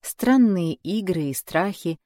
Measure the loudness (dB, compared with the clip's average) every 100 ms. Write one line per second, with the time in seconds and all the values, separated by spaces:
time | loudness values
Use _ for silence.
0 | -12 -2 2 6 4 2 -2 -4 -6 -6
1 | -4 -4 -4 -6 -4 -2 -2 -4 -8 -8